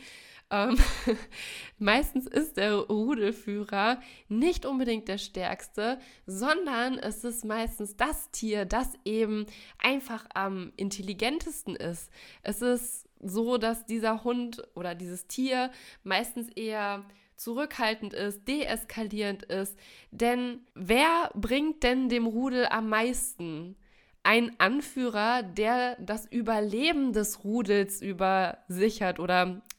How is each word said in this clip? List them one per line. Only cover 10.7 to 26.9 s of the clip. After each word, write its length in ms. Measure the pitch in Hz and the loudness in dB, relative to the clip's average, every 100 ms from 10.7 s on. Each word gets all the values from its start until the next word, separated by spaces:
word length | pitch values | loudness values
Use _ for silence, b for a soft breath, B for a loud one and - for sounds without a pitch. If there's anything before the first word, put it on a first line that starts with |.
| - | -6
intelligentesten 1000 | 196 196 190 196 233 320 330 - - - | -6 -6 -8 -2 0 -2 -4 -8 -8 -6
ist. 340 | 165 170 - B B B | -6 -6 -12 B B B
Es 180 | - 214 | -6 -2
ist 480 | 247 247 240 - - - | 0 0 -2 -10 -14 -12
so, 360 | 190 196 226 247 | -6 -2 0 2
dass 300 | 220 226 - | 0 -2 -4
dieser 360 | 226 220 220 | -2 0 0
Hund 400 | 240 247 240 - - | 0 -2 -4 -8 -14
oder 200 | 175 175 | -8 -6
dieses 320 | 175 180 180 - | -6 -8 -10 -8
Tier 440 | - 262 254 254 B B B | -2 0 2 0 B B B
meistens 480 | 190 190 233 240 233 | 0 0 0 -6 -8
eher 540 | - 220 214 202 202 202 b b b | -6 -4 -2 -2 -4 -8 b b b
zurückhaltend 800 | 233 233 302 - 220 220 208 | -6 -4 -4 0 0 0 -4
ist, 320 | - 202 202 - | -4 -4 -4 -2
deeskalierend 960 | 294 - 226 - 226 214 208 202 196 | -2 -2 -4 -6 -6 -4 -2 -2 -4
ist. 320 | - 190 196 - B B B | -4 -4 -4 -8 B B B
Denn 500 | - 233 247 247 240 - | 0 2 2 -2 -6 -14
wer 560 | - 185 240 311 339 339 | -6 2 6 6 4 0
bringt 480 | 202 214 269 311 311 | -2 0 2 2 2
denn 260 | 247 254 254 | 2 4 2
dem 180 | 240 233 | 2 2
Rudel 400 | 220 262 247 233 | 0 0 2 2
am 220 | 220 220 | 0 0
meisten? 840 | 214 240 240 - - 170 156 175 196 b b b b | 2 2 0 -4 -6 -8 -8 -10 -16 b b b b
Ein 360 | 185 226 233 - | 4 4 4 2
Anführer, 840 | 185 277 285 269 247 214 220 247 | 2 2 -2 -2 0 2 2 2
der 540 | 190 185 214 247 247 240 | 0 0 2 2 0 -4
das 260 | 208 214 - | -6 -6 -4
Überleben 840 | 240 220 220 208 220 311 | -2 2 2 2 2 2